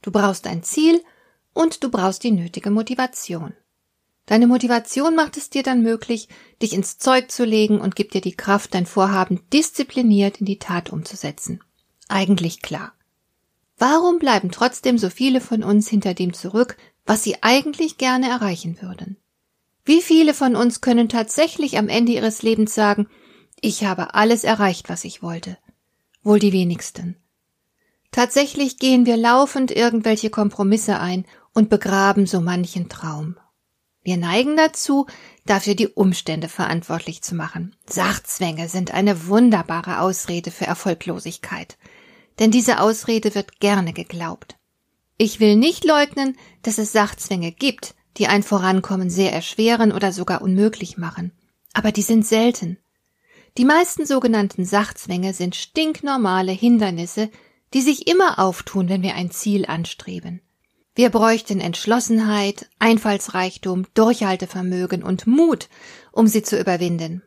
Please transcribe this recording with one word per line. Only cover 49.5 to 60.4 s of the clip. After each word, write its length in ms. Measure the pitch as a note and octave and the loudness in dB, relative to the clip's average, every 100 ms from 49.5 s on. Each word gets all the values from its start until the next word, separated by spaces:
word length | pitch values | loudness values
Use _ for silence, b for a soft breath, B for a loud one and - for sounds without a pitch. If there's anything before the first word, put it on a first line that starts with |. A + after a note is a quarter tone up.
| - A3+ A#3 A3 | 0 2 4 2
oder 200 | F#3+ G3 | 2 -2
sogar 320 | F#3 F#3 F3+ | -2 -4 -2
unmöglich 560 | F#3+ F#3 G#3+ G#3+ F3+ - | 0 2 2 0 -12 -10
machen. 320 | E3+ F3 F3 _ _ _ _ | -10 -8 -12 _ _ _ _
Aber 180 | - G#3+ | -2 -2
die 120 | G#3 | -2
sind 240 | G3+ A3+ G#3+ | 2 2 2
selten. 500 | A3 A#3 A#3+ E3+ F#3 _ _ _ b b b b - | 2 2 0 -8 -10 _ _ _ b b b b 0
Die 80 | B3+ | 4
meisten 400 | D#4 F4+ - D4 | 4 4 -2 -2
sogenannten 600 | C4+ B3 A3 G3 - F3+ | 0 2 2 0 -2 0
Sachzwänge 680 | G3+ G#3 - - F3+ F#3+ | 0 -2 -8 -8 -4 -4
sind 220 | F#3 F3+ - | -4 -6 -6
stinknormale 960 | - - D#4 D#4 C#4+ C4+ G3+ F#3 F#3 | -6 -2 -2 -2 -4 0 0 0 -2
Hindernisse, 800 | F#3+ A#3+ A#3+ G3+ E3+ E3+ - G#3+ b b b _ | 2 4 4 2 -4 -8 -6 -6 b b b _
die 80 | C4+ | 0
sich 240 | C4 D4 - | 0 0 2
immer 320 | F4+ F4+ - | 4 4 2
auftun, 500 | F#3+ F3+ - G3 F3+ | 0 -2 -6 -4 -2
wenn 140 | F#3+ | -2
wir 140 | F#3 - | -2 -4
ein 160 | F3 | -8
Ziel 340 | - G#3 G3+ - | -6 -2 -2 -2
anstreben. 760 | E3 E3 - - F3+ E3+ F3 | -6 -8 -10 -12 -12 -12 -14